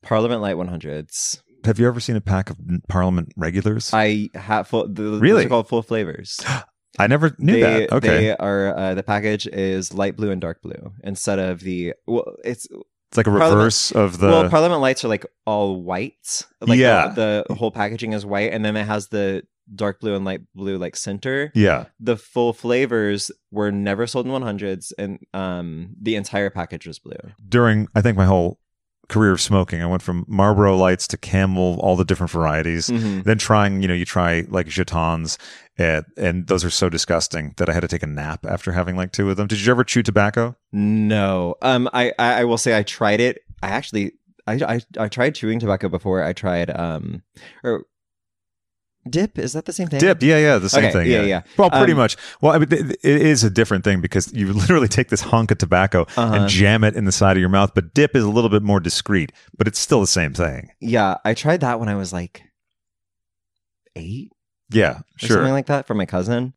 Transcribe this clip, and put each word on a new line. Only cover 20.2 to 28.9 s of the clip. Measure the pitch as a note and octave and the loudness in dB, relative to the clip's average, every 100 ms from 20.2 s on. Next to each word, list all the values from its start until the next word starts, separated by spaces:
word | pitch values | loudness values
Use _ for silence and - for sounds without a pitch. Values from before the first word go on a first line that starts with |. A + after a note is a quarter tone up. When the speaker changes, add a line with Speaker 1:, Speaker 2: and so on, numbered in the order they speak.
| F#2+ | -4
Speaker 1:
light | F#2+ - F#2+ | -8 -12 -12
blue, | G2 F#2+ | -8 -6
like, | F2 - | -8 -10
center. | - G2 C3 C3+ D3 A#2 | -10 -8 -6 -4 -2 2
Speaker 2:
Yeah. | G2+ C#2+ - _ | 2 2 -4 _
Speaker 1:
The | A2+ A2+ | -4 -4
full | - - A#2+ | -4 -2 -2
flavors | A2 A#2 B2 C3+ A#2 G#2 G2+ - - _ | -2 -2 0 0 0 0 -2 -6 -14 _
were | G2+ G#2 | -4 -2
never | G2+ G2+ G2 A#2 | -2 -2 -2 -4
sold | C#3 B2 | -4 -4
in | |
one | C3 | -4
hundreds, | B2 G2+ G2 F#2+ - - | -6 -6 -8 -8 -12 -12
and, | G2 G2 - | -10 -10 -12
um, | F#2+ F#2+ F2+ F2 D#2+ F2 A2+ | -10 -8 -6 -8 -10 -14 -10
the | G#2 A2 | -4 -4
entire | G2 G2+ G2+ | -4 -4 -4
package | G2 E2+ E2 - | -4 -10 -10 -16
was | D#2 | -20
blue. | - - - G2+ G2+ | -18 -18 -18 -20 -2
Speaker 2:
During, | A#2+ A#2+ G#2+ G#2+ - | 2 4 4 0 2
I | |
think, | G#2 G2 | 2 4
my | F#2+ | 4
whole | F#2+ F2 F2 _ _ _ | 4 2 -4 _ _ _